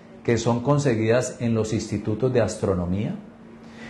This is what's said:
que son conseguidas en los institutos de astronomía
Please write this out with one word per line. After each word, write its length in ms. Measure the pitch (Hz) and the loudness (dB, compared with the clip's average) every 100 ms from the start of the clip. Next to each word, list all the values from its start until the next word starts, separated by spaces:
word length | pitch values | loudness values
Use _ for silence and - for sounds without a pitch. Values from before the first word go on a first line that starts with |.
| - - | -20 -6
que 140 | - 113 | 0 2
son 220 | 120 120 | 2 0
conseguidas 760 | 131 143 143 110 110 123 127 - | 2 2 2 2 4 2 0 -4
en 160 | 117 | 0
los 180 | 113 107 | 0 0
institutos 600 | 110 - 104 107 107 127 | -2 -2 -4 -2 0 2
de 80 | 123 | 2
astronomía 720 | 104 - 98 92 87 95 143 - - - - - - - | 2 0 0 0 0 -2 -4 -6 -12 -20 -20 -20 -20 -18